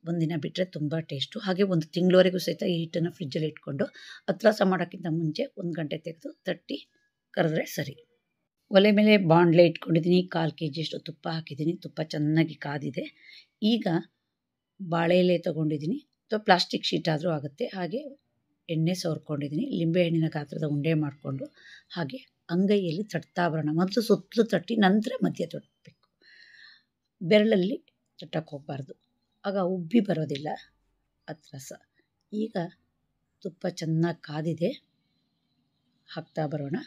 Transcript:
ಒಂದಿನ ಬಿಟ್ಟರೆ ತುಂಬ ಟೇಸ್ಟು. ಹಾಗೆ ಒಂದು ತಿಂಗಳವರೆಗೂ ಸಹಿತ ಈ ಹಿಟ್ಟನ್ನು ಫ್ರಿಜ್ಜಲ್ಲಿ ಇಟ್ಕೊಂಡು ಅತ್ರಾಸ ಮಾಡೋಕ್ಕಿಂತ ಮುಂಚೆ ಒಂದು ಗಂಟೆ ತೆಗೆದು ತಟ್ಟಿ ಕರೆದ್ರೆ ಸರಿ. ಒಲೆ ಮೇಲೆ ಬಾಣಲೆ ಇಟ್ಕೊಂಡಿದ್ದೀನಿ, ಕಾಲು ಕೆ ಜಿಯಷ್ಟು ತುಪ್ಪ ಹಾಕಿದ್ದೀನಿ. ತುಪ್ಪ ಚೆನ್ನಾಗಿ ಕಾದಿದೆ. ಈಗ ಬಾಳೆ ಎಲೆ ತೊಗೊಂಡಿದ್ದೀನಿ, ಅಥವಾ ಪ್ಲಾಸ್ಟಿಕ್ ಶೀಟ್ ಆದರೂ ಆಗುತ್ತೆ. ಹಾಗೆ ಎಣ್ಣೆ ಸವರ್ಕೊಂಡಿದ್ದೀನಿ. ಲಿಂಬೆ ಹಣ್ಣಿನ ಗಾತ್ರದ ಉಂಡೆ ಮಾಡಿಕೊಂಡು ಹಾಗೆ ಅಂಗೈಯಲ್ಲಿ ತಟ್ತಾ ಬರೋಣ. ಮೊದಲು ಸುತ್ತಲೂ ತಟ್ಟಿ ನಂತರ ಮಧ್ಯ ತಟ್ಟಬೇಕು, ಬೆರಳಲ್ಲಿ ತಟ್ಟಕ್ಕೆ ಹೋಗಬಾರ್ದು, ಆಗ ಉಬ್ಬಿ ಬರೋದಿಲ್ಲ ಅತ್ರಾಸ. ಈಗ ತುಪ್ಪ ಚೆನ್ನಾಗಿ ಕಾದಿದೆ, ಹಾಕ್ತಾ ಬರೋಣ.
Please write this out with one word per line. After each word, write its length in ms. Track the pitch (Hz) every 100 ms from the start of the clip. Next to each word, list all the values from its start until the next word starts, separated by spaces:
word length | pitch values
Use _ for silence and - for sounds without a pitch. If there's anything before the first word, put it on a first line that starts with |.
| 165
ಒಂದಿನ 240 | 170 160 165
ಬಿಟ್ಟರೆ 240 | 151 170 185 160
ತುಂಬ 160 | 147 160 160
ಟೇಸ್ಟು. 300 | 139 - 220 202
ಹಾಗೆ 180 | 180 196
ಒಂದು 140 | 175 156
ತಿಂಗಳವರೆಗೂ 460 | 175 180 180 185 180
ಸಹಿತ 180 | - 165 -
ಈ 20 | 170
ಹಿಟ್ಟನ್ನು 280 | 165 175 170 -
ಫ್ರಿಜ್ಜಲ್ಲಿ 320 | 147 160 156
ಇಟ್ಕೊಂಡು 340 | 151 - 139 247 - - - -
ಅತ್ರಾಸ 280 | 190 220 214 190
ಮಾಡೋಕ್ಕಿಂತ 380 | 185 175 190 170
ಮುಂಚೆ 320 | 160 165 151 277 -
ಒಂದು 120 | 175 170
ಗಂಟೆ 180 | 151 160 165
ತೆಗೆದು 240 | 160 285 -
ತಟ್ಟಿ 340 | - 165 - 277 - _ _ _ _
ಕರೆದ್ರೆ 320 | - 165 160 294 -
ಸರಿ. 200 | 139 - _ _ _ _ _ _ _
ಒಲೆ 220 | 196 202 202
ಮೇಲೆ 180 | 214 208 170
ಬಾಣಲೆ 340 | 165 175 165 175
ಇಟ್ಕೊಂಡಿದ್ದೀನಿ, 520 | 165 - 165 170 180 180 170
ಕಾಲು 180 | 160 -
ಕೆ 80 | 160 143
ಜಿಯಷ್ಟು 240 | 156 - -
ತುಪ್ಪ 180 | 160 170 165
ಹಾಕಿದ್ದೀನಿ. 380 | 160 139 156 170
ತುಪ್ಪ 180 | 160 - 156
ಚೆನ್ನಾಗಿ 440 | 156 151 156 160 147 156
ಕಾದಿದೆ. 380 | 143 147 - 311 _ - - _ _ 214
ಈಗ 120 | 233 208 165 - _ _ _ _ _ _ _
ಬಾಳೆ 380 | 185 170 170 180
ಎಲೆ 180 | 180 175 175
ತೊಗೊಂಡಿದ್ದೀನಿ, 520 | 156 151 151 151 277 _ _
ಅಥವಾ 200 | _ 214
ಪ್ಲಾಸ್ಟಿಕ್ 440 | 214 175 - - -
ಶೀಟ್ 200 | 165 160
ಆದರೂ 180 | 151 175 156
ಆಗುತ್ತೆ. 280 | 139 135 247 190
ಹಾಗೆ 240 | 175 220 302 285 _ _ _ _ -
ಎಣ್ಣೆ 260 | 160 160
ಸವರ್ಕೊಂಡಿದ್ದೀನಿ. 680 | 180 175 156 - 147 143 147 269 190
ಲಿಂಬೆ 240 | 165 175
ಹಣ್ಣಿನ 240 | 170 165 160
ಗಾತ್ರದ 320 | 156 147 - 156
ಉಂಡೆ 180 | 147 143
ಮಾಡಿಕೊಂಡು 500 | 160 147 - 143 135 - _ - - _
ಹಾಗೆ 240 | 180 170 262 - _ -
ಅಂಗೈಯಲ್ಲಿ 540 | 170 196 208 180 160 214
ತಟ್ತಾ 320 | 160 - - 175
ಬರೋಣ. 200 | 160 151 156
ಮೊದಲು 220 | 185 220
ಸುತ್ತಲೂ 400 | 220 196 - 226 226
ತಟ್ಟಿ 240 | 175 - 226
ನಂತರ 280 | 190 214 220 523
ಮಧ್ಯ 180 | 175 - -
ತಟ್ಟಬೇಕು, 600 | - _ _ - _ _ _ _ - - - - _ _ _ _ _
ಬೆರಳಲ್ಲಿ 560 | 165 208 214 214 180 277 _ _ _ _
ತಟ್ಟಕ್ಕೆ 320 | 165 160 160
ಹೋಗಬಾರ್ದು, 420 | 143 139 135 139 - _ _ _ _
ಆಗ 120 | 202 196 180
ಉಬ್ಬಿ 260 | 185 165 233
ಬರೋದಿಲ್ಲ 480 | 196 160 151 139 147 - - _ _ _ _ _ -
ಅತ್ರಾಸ. 420 | 156 _ 139 - - _ _ _ _ _
ಈಗ 240 | 208 220 196 170 _ _ _ _ _ _ _
ತುಪ್ಪ 200 | 190 160 180 170
ಚೆನ್ನಾಗಿ 400 | 160 160 170 165 -
ಕಾದಿದೆ, 420 | 147 160 160 175 294 _ _ _ _ _ _ _ _ _ _ _ _ _
ಹಾಕ್ತಾ 360 | - 160 - 151
ಬರೋಣ. 300 | 147 143 185